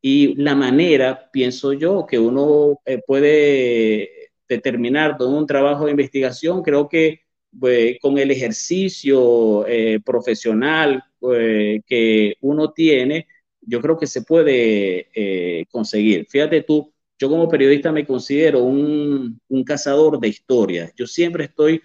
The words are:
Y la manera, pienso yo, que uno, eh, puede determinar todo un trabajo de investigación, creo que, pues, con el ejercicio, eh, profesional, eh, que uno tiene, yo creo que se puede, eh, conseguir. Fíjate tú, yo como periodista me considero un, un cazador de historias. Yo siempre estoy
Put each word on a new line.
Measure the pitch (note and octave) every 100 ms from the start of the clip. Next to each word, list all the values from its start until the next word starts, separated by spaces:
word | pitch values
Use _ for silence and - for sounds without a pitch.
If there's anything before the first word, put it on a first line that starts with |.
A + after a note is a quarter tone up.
Y | C3+ C#3+ C#3
la | C3+ C#3+
manera, | C#3 B2+ C3+ F3 C#3+ B2+ - _
pienso | C3+ B2+ B2+ C#3
yo, | C#3 E3 G3
que | - B2
uno, | A2+ C3 C#3+ D3 D3 C#3+
eh, | - B2 -
puede | C#3 D3 D3+ D3 C#3 B2 A#2 A2 G#2+ F#2+ D#2+ - _ _
determinar | A#2+ C#3 A#2+ A#2+ C#3+ D#3 C#3
todo | B2
un | D3 D3
trabajo | C#3 C#3+ C#3+
de | D3+
investigación, | C#3+ C3 C#3 C3 A#2 D#3+ F#3
creo | E3 C#3+ D3
que, | E3 D#3+ D#3 _ _ _ -
pues, | B2+ B2 A#2 B2
con | C#3 C#3
el | C3
ejercicio, | C3 A#2+ A2 - F#3 F#3+ - C#3 C3+ B2 A#2 A2+ G#2
eh, | G#2+ A#2 A2+ A2
profesional, | A#2 A#2+ A2+ A2 A#2 A2 C#3 D#3+ D3+ C3 - _ B2+
eh, | A#2+ A2+ G#2+ G#2 G#2+ _
que | A#2+ A2+ A2 G#2 -
uno | C3+ D3+ D3+
tiene, | D#3 D#3+ C#3 B2+ D#3+ - _ _ _
yo | A2 A#2+
creo | D3 D#3+
que |
se | D3 B2+
puede, | A2+ E3 D3+ B2+ A2+ G#2 G2 F2+ -
eh, | A2 G2+ F#2 F2 E2+ -
conseguir. | A#2 G#2+ G#2 G#2+ F2+ -
Fíjate | C#3 D3+ D#3+
tú, | D3+ D3+ D3 _ _ _
yo | C#3
como | D#3+ E3
periodista | D#3 C3+ C#3+ D#3+
me | D#3
considero | D3 B2+ - C#3+ D#3 C3+
un, | B2 C#3 D3 D3+ D3 C#3 B2 A2+ _
un | C3
cazador | C3 C#3+ D3 C#3+ D#3 C#3+
de | A2+
historias. | G#2+ - B2 F#2+ F2 E2
Yo | - A#2+
siempre | - E3+ E3
estoy | C#3+ - D3+ D#3+